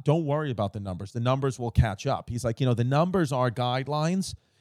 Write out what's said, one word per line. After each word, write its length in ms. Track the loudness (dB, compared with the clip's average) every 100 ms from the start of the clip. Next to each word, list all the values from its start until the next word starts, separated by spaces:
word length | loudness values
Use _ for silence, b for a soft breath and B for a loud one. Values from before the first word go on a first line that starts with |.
don't 220 | 2 2 2
worry 240 | -2 -2
about 220 | -2 -2
the 60 | -4
numbers. 320 | -8 -8 -6
The 60 | -2
numbers 400 | 0 2 0 -2
will 120 | 0
catch 360 | 4 2 2 -2
up." 220 | -2 -4
He's 120 | -4
like, 160 | -2 0
"You 60 | 2
know, 80 |
the 100 | 2
numbers 480 | 2 2 2 2 0
are 200 | 0 0
guidelines." 800 | 0 -2 -2 -2 -2 0 0 -4 -8 _ _